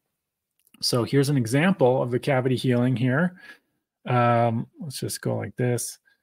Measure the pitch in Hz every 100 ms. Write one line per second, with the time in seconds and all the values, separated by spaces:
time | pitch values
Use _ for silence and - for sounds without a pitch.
0 | _ _ _ _ _ _ _ _ - 127
1 | 113 139 135 143 110 135 180 185 127 131
2 | 127 120 151 131 131 123 135 120 123 120
3 | 127 131 180 - - - _ _ _ _
4 | - 123 120 117 117 113 131 330 170 -
5 | 120 - 127 113 107 - 123 120 - -
6 | _ _